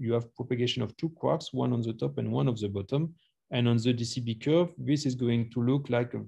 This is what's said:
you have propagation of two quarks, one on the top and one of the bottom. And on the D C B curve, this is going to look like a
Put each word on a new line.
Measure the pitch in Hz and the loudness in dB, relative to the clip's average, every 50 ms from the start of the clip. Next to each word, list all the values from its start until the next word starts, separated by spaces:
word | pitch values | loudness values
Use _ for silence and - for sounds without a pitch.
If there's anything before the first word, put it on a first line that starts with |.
you | 120 113 120 | -2 0 0
have | 117 117 - _ | 0 -2 -4 _
propagation | - 123 - 131 117 123 120 - 123 | -10 -4 -4 0 0 0 0 0 -2
of | 123 - - | -4 -4 -4
two | - - 160 | -6 -6 -6
quarks, | 165 - - 131 151 - - - | -6 -2 0 0 0 0 -2 -6
one | - 127 127 127 123 | -4 -2 0 0 0
on | 117 | 0
the | 113 113 | 0 -2
top | 110 113 135 143 139 | -4 -4 -4 -4 -2
and | 127 117 110 | -4 -4 -2
one | 113 127 143 131 | 0 0 0 0
of | 117 104 | 0 0
the | 107 101 | -4 -2
bottom. | 101 98 98 - 135 147 165 160 - _ _ _ _ _ _ _ | -2 -4 -4 0 0 0 0 -2 -6 _ _ _ _ _ _ _
And | - 123 120 120 | 0 2 4 4
on | 117 | 4
the | 117 110 127 | 4 4 2
D | 120 117 | 2 2
C | 117 120 - 131 | -2 -4 -4 -4
B | 120 117 113 | -4 -4 -6
curve, | 113 - 143 156 170 175 170 - - | -2 0 4 4 4 4 2 -2 -6
this | 127 127 147 143 143 | 0 0 0 2 2
is | 135 127 | -2 -2
going | 127 127 117 117 117 117 113 | 0 0 2 2 2 0 -2
to | - 127 | -2 0
look | 120 123 135 143 139 - | 2 2 2 2 0 0
like | 123 120 123 123 - | 0 0 0 0 -4
a | 113 107 | -8 -8